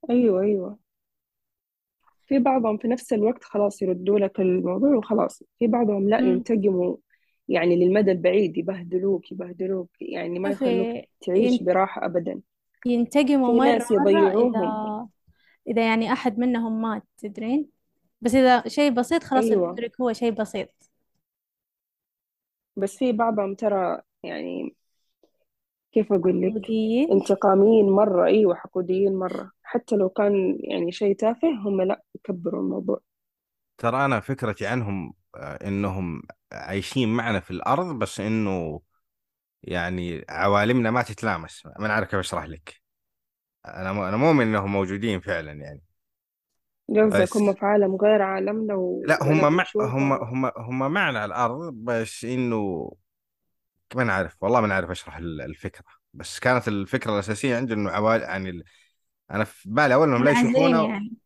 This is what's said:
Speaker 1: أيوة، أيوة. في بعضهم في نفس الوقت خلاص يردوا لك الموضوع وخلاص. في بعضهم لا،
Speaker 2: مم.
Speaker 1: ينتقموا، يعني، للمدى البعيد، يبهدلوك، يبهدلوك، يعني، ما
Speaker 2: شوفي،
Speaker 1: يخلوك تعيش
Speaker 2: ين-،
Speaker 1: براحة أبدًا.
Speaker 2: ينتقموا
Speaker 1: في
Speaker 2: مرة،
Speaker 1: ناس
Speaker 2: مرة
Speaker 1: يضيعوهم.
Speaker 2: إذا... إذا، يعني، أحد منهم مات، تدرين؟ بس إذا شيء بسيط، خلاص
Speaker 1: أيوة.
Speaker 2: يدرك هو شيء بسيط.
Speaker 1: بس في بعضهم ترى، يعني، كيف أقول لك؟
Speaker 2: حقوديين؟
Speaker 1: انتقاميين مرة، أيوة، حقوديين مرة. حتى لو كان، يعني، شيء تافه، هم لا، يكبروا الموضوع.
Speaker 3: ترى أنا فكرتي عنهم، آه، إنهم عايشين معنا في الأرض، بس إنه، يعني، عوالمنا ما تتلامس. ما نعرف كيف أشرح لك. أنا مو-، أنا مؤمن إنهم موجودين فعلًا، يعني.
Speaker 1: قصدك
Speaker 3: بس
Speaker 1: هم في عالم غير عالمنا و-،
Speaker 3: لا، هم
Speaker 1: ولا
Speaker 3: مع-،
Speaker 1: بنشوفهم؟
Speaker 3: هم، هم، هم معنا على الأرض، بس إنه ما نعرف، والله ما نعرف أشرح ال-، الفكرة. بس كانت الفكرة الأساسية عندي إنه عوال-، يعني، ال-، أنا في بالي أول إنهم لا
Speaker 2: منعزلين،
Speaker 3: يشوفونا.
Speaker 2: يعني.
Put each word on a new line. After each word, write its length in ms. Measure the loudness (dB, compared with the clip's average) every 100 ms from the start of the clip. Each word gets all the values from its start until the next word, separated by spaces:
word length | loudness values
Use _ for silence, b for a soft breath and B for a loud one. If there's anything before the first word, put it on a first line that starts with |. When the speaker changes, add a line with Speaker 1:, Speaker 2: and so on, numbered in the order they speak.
| 2
Speaker 1:
أيوة، 320 | 4 4 4
أيوة. 380 | 2 0 -4 -12 _ _ _ _ _ _ _ _ _ _ _ _ _ _ _
في 120 | 2
بعضهم 380 | 4 2 0 -2
في 100 | -2
نفس 260 | -4 -2
الوقت 300 | 0 0 -2
خلاص 380 | -6 -2 -2 0
يردوا 380 | -4 -2 0 2
لك 200 | 2 0
الموضوع 560 | 0 2 0 0 2 2
وخلاص. 480 | 2 0 0 -4 -20 _
في 80 | 0
بعضهم 420 | 2 2 2 2
لا، 120 | 2
Speaker 2:
مم. 60 | 2
Speaker 1:
ينتقموا، 720 | 0 0 0 2 2 -2 -4 _ _ _ _ -4
يعني، 280 | 0 2 4
للمدى 360 | 4 4 4
البعيد، 460 | 2 2 4 2 0
يبهدلوك، 760 | -4 -6 -4 -2 0 -2 -4
يبهدلوك، 580 | -12 -12 -8 -6 -4 -6 _
يعني، 380 | -12 -8 -6 -4
ما 120 | -4
Speaker 2:
شوفي، 140 | -2 0
Speaker 1:
يخلوك 400 | 0 0 -4 -12 _
تعيش 300 | 0 2 4
Speaker 2:
ين-، 140 | 4 2
Speaker 1:
براحة 400 | 2 2 -2 -4
أبدًا. 360 | -4 -4 -10 _ _ _ _ -2
Speaker 2:
ينتقموا 680 | 0 2 2 4 4 4
Speaker 1:
في 60 | 6
Speaker 2:
مرة، 80 | 6
Speaker 1:
ناس 260 | 4 2
Speaker 2:
مرة 80 | 2
Speaker 1:
يضيعوهم. 540 | 4 6 4 4 2 2
Speaker 2:
إذا... 520 | -2 -4 -6 -8 -10 _ _ _ _ _ -4
إذا، 200 | 0 2
يعني، 260 | 2 0
أحد 260 | 0 -2 0
منهم 420 | 0 0 -2 -2
مات، 220 | -2 -4 -8 _
تدرين؟ 520 | -14 -8 -4 -2 -4 _ _ _ _ _
بس 140 | 2 4
إذا 320 | 6 4 2
شيء 240 | 0 2
بسيط، 320 | 2 0 -2
خلاص 200 | 0 0
Speaker 1:
أيوة. 280 | 2 2 0
Speaker 2:
يدرك 300 | -4 -8 -4
هو 120 | -4
شيء 180 | 0 -2
بسيط. 580 | -2 -6 -6 -10 _ _ _ _ _ _ _ _ _ _ _ _ _ _ _ _ _ _ _ _ -6
Speaker 1:
بس 220 | -6 -2
في 140 | -2
بعضهم 440 | 0 0 0 -4 -2
ترى، 460 | -2 0 -2 -4 _ _
يعني، 520 | -12 -10 -8 -8 -10 _ _ _ _ _ _ _ _ _ _ _ _
كيف 220 | -2 2
أقول 280 | 2 2 2
لك؟ 100 | 0
Speaker 2:
حقوديين؟ 600 | -4 -4 -2 0 0 2
Speaker 1:
انتقاميين 800 | 2 2 2 4 6 6 6 6
مرة، 360 | 4 4 4 4
أيوة، 300 | 4 4 2
حقوديين 600 | -4 -6 -2 0 0 0
مرة. 360 | -4 -8 -12 _
حتى 320 | -6 -6 -2 0
لو 140 | 0
كان، 480 | 2 2 2 0 -2
يعني، 320 | -4 -4 -4
شيء 240 | -2 -2 0
تافه، 320 | 0 0 -2
هم 340 | -2 -2 0
لا، 200 | 0 -2 _ -20
يكبروا 460 | -10 -8 -6 -4
الموضوع. 380 | -4 -4 -4 -6 _ _ _ _ _ _ _ _
Speaker 3:
ترى 280 | -2 0 0
أنا 140 | 0
فكرتي 480 | -2 -6 -4 -4 -4
عنهم، 460 | -4 -4 -6 -8 -14 _ -16
آه، 320 | -14 -10 -6
إنهم 540 | -4 -2 -4 -6 -8 -12 -20 _
عايشين 580 | -16 -8 -6 -4 -2 0
معنا 300 | 0 -2 -4
في 120 | -4
الأرض، 480 | -8 -2 -2 -2 -4
بس 200 | -6 -4
إنه، 640 | -4 -2 -2 -2 -6 -10 _ _ _ _ _ _ _ _
يعني، 600 | -8 -6 -4 -6 -6 -10 -12
عوالمنا 600 | -2 2 4 4 2 2
ما 100 | 0
تتلامس. 640 | -2 -4 -4 -4 -8 -18 -20 -8
ما 80 | -2
نعرف 220 | -2 -2
كيف 100 | -4
أشرح 260 | -4 -6 -8
لك. 360 | -16 -18 -20 _ _ _ _ _ _ _ _ -18
أنا 280 | -8 -6
مو-، 100 | -4 -2
أنا 80 | 2
مؤمن 300 | 4 4 4
إنهم 240 | 0 0
موجودين 480 | -2 -2 -2 -2 -4
فعلًا، 320 | -4 -6 -6
يعني. 320 | -14 -16 -18 _ _ _ _ _ _ _ _ _ _ -2
Speaker 1:
قصدك 320 | 2 4 4
Speaker 3:
بس 160 | 2 2
Speaker 1:
هم 160 | 0
في 120 | 0 2
عالم 300 | 2 2 2
غير 260 | 2 4
عالمنا 540 | 2 -2 -4 -4 -4 -2
و-، 280 | -2 -4 0
Speaker 3:
لا، 180 | 0
هم 140 | 2 4
Speaker 1:
ولا 120 | 4
Speaker 3:
مع-، 140 | 2
Speaker 1:
بنشوفهم؟ 500 | 0 -2 -2 0 0
Speaker 3:
هم، 320 | 0 -2 -4 -4
هم، 60 | -4
هم 340 | -8 -4 -2
معنا 280 | 0 -2 -2
على 60 | -4
الأرض، 480 | -2 -2 -2 -10
بس 520 | -10 -4 -2 -4 -8 -6
إنه 640 | -4 -2 -2 -2 -6 -8 -14 _ _ _ _ _ _ _ _ _ -2
ما 80 |
نعرف، 320 | 0 0 -4 -4
والله 200 | 0 2
ما 60 | 2
نعرف 220 | 0 -2
أشرح 280 | -8 -10 -12
ال-، 240 | -10 -10
الفكرة. 440 | -12 -12 -14 -14 -20 _ _
بس 260 | -18 -14 -2
كانت 280 | 0 2 0
الفكرة 460 | -4 -4 -4 -2
الأساسية 440 | -4 -2 -4 -2 -2
عندي 160 | -2
إنه 160 | -4 -2
عوال-، 320 | 0 2 2
يعني، 280 | 0 -8 -8
ال-، 140 | -10 -16 b b b _ _ _
أنا 120 | -4
في 260 | -4 -6 -6
بالي 240 | 0 4
أول 140 | 4 4
إنهم 160 | 4
لا 80 | 4
Speaker 2:
منعزلين، 140 | 4 4
Speaker 3:
يشوفونا. 380 | 4 4 4
Speaker 2:
يعني. 300 | 0 -4 -8 -14